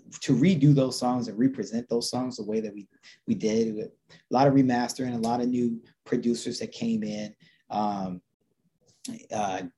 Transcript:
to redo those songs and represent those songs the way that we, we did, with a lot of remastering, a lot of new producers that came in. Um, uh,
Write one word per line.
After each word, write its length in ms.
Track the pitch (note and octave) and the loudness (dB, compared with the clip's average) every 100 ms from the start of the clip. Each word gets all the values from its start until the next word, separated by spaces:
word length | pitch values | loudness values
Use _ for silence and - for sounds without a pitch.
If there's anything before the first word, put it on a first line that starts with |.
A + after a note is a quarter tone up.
| - - | -12 -10
to 140 | - | 0
redo 400 | A#2+ E3+ F3 D3 | 4 4 6 6
those 240 | C#3 C3 A#2+ | 6 4 0
songs 300 | B2 B2 A2+ | -2 -2 -4
and 100 | G#2 | 0
represent 500 | C3 C3+ G2 A2+ A#2+ | 0 0 -6 -6 -2
those 220 | A#2 A#2+ | -2 -2
songs 260 | B2 B2+ A#2+ | -4 -6 -8
the 80 | |
way 160 | G#2 A2 | -4 -4
that 140 | G#2+ | -4
we, 140 | G#2 G2 _ - - - | -10 -18 _ -20 -14 -4
we 80 | |
did, 400 | G#2 G#2+ A2+ A2+ | -2 0 0 0
with 140 | G#2+ - | -2 -10
a 460 | _ _ - - | _ _ -20 -2
lot 120 | A#2+ C#3+ | 4 6
of 80 | |
remastering, 600 | C3+ B2+ A#2+ A#2+ - B2+ | 6 4 2 0 -4 -6
a 40 | A#2+ | -2
lot 220 | A2+ B2 | -2 0
of 80 | B2 | 0
new 320 | B2 A#2+ A2+ - _ | 0 0 -2 -12 _
producers 540 | - A#2+ A#2+ A#2 B2+ A#2 | -4 -2 0 -2 -2 -6
that 140 | A2+ | -8
came 300 | - A#2 A2 | -6 -2 -2
in. 320 | G#2+ G#2+ G#2+ - _ _ - | -4 -6 -10 -14 _ _ -8
Um, 500 | G#2 G#2+ G2+ F#2+ F2+ _ _ _ _ _ _ _ _ - A3+ - | -2 -2 -2 -4 -8 _ _ _ _ _ _ _ _ -14 -14 -8
uh, 300 | G#2+ G2+ F#2+ F#2 | -4 -4 -4 -8